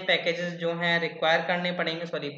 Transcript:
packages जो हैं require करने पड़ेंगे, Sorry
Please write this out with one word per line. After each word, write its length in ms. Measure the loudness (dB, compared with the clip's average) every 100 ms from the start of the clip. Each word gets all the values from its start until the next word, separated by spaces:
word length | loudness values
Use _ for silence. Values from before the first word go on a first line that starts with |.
| 2
packages 460 | 2 2 0 -2
जो 180 | -2 -2
हैं 240 | 0 2 2
require 420 | 0 0 4 4
करने 300 | 2 0 0
पड़ेंगे, 340 | -2 -2 -4 -4
Sorry 220 | -6 -4